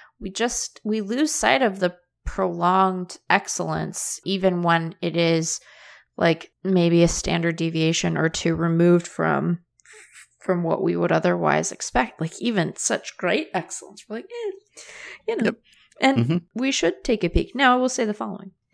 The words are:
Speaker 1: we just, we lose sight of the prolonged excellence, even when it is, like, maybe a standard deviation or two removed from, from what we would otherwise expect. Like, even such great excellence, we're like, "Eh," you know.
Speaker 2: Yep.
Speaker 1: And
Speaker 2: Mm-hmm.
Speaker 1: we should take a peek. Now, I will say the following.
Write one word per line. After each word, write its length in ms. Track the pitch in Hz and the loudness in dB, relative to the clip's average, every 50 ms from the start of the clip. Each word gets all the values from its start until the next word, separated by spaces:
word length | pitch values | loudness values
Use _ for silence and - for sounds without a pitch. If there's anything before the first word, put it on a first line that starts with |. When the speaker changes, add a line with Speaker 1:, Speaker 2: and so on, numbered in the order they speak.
| - - _ - | -20 -20 _ -14
Speaker 1:
we 80 | - 190 | -12 -10
just, 500 | 190 - 226 240 240 - - - _ - - | -4 -2 -2 -2 -2 -4 -8 -10 _ -10 -4
we 160 | 214 214 220 | -4 -2 -2
lose 320 | 208 190 233 262 311 302 - | -2 -2 -2 0 0 0 0
sight 280 | - - 220 262 269 | 0 2 2 4 4
of 180 | 262 214 190 190 | 4 2 0 0
the 140 | 185 180 180 _ _ _ _ _ - - - - | -2 -2 -2 _ _ _ _ _ -10 -8 -4 -2
prolonged 800 | 190 180 170 170 170 175 180 190 190 190 185 180 180 175 - - _ - | -2 -2 -2 0 2 2 4 4 4 2 2 -2 -6 -8 -12 -12 _ 0
excellence, 880 | 175 196 - - - - 170 160 156 160 160 160 170 - - - - - - | 0 0 0 -2 -6 -6 -4 -4 -4 -4 -4 -6 -6 -8 -8 -8 -8 -8 -6
even 360 | - 196 190 185 190 180 175 | -4 -4 0 2 0 0 2
when 340 | 175 170 165 165 165 165 - - | 0 2 0 0 0 -4 -8 -6
it 160 | - 170 156 170 | -6 -4 0 2
is, 420 | 170 165 165 160 160 160 - - _ - - - - - - - _ _ - - | 2 4 4 2 0 -2 -6 -8 _ -16 -20 -20 -20 -20 -20 -20 _ _ -6 0
like, 340 | - 170 160 165 - - _ _ - | 2 2 2 0 -4 -20 _ _ -2
maybe 380 | 190 190 180 170 170 170 170 170 | 0 2 4 4 6 6 6 6
a 40 | 175 | 4
standard 480 | - - - - 165 170 165 170 165 | 2 0 -4 -2 -2 0 0 -2 -2
deviation 640 | 165 165 165 165 160 160 160 165 - - 170 165 151 | -2 -4 -2 -2 0 0 0 0 0 -2 -2 -2 0
or 120 | 156 160 | 0 -2
two 260 | 160 - - 165 165 | -2 -2 -2 -2 0
removed 520 | 165 170 170 165 165 170 175 175 175 175 - | 0 0 0 2 4 6 6 6 4 4 0
from, 520 | - - 165 160 156 143 - 170 175 170 _ _ _ _ _ - - 427 - - - - - _ _ _ | -6 -2 0 0 0 0 0 0 -2 -2 _ _ _ _ _ -20 -20 -20 -20 -20 -20 -20 -20 _ _ _
from 240 | - - 185 175 170 | -4 -2 -2 0 0
what 200 | 165 160 - - | -2 -2 0 0
we 120 | 165 175 | 0 0
would 160 | 175 170 170 | 0 0 2
otherwise 600 | 170 165 - 180 175 175 165 151 143 156 165 - | 2 2 2 2 0 2 2 2 2 2 0 -4
expect. 500 | - - - - - 247 254 214 - - | -8 -10 -10 -4 -2 -2 -2 -2 -4 -8
Like, 180 | 160 165 - - | -8 -8 -8 -6
even 320 | - 240 226 208 - - - | -4 -2 0 0 -2 -2 -4
such 420 | - - - 226 - - - - - | -6 -4 -2 -2 -4 -6 -8 -14 -6
great 300 | - 175 185 277 311 - - | -4 -2 -2 -2 -2 -2 -6
excellence, 500 | 190 160 - - - - - 202 - - - | -6 -6 -6 -12 -16 -16 -18 -20 -20 -16 -14
we're 100 | 214 233 | -12 -12
like, 80 | 359 | -12
"Eh," 560 | - 480 480 466 415 381 - _ _ _ - - - - - - - - - - - | -12 -12 -8 -8 -8 -8 -10 _ _ _ -20 -20 -20 -20 -18 -18 -18 -18 -12 -6 -4
you 80 | 466 403 | -2 0
know. 80 | 226 | 0
Speaker 2:
Yep. 100 | 202 - _ _ _ _ _ _ _ _ - | -2 -2 _ _ _ _ _ _ _ _ 0
Speaker 1:
And 160 | - 269 - 131 | 2 2 4 4
Speaker 2:
Mm-hmm. 200 | 120 123 165 175 - _ - | 2 2 0 -2 -2 _ -6
Speaker 1:
we 180 | 220 254 269 | -4 -2 -2
should 320 | 269 - - - - - - | 0 0 0 0 0 -2 -2
take 180 | - 240 202 - | -2 -2 0 0
a 60 | 170 | 0
peek. 260 | - - - - - | 0 0 -2 -2 -2
Now, 180 | 247 277 254 247 | 2 4 4 4
I 60 | 254 | 4
will 100 | 254 254 | 2 0
say 140 | - - 233 | 0 -2 -2
the 80 | 214 208 | -2 -4
following. 380 | - 226 208 185 - - 190 - _ _ _ | -6 -6 -10 -10 -12 -14 -18 -20 _ _ _